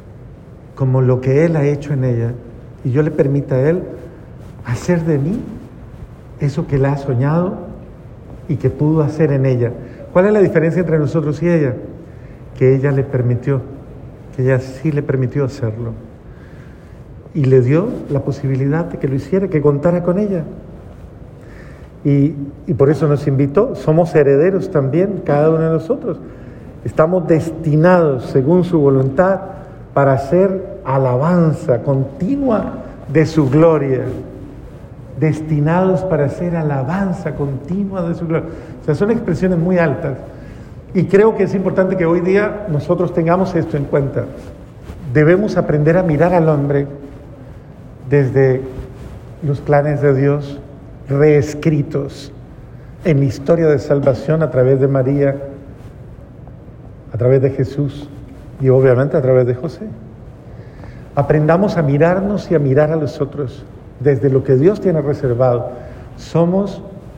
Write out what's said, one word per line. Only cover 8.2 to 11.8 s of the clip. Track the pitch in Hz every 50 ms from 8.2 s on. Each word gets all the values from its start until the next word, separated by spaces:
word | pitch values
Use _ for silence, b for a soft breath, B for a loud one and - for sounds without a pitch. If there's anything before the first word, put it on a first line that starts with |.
| - - - - - -
y | 151
que | 123 147 131
pudo | - - 147 151 160 160
hacer | 147 135 - - 160 143
en | 139 135 131
ella. | 135 127 120 120 113 - B B B B B B -
¿Cuál | - 175 190
es | 208 214
la | 214
diferencia | 190 - - 165 156 170 147 175
entre | 180 156 160 160
nosotros | 147 127 - 165 143 151 143 -
y | 165 175
ella? | 175 160 147 127 113 -